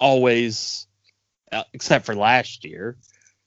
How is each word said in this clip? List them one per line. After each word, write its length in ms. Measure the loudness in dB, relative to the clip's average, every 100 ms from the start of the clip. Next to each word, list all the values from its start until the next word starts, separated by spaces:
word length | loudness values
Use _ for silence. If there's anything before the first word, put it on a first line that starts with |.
always, 880 | 2 4 4 2 0 -4 -8 -12 -16 _ _ _ _ _ -12
uh, 140 | -10 -10
except 320 | -10 0 0
for 100 | 0
last 500 | 0 4 2 0 -10
year, 320 | -16 -12 -12 -12 _ _ _ _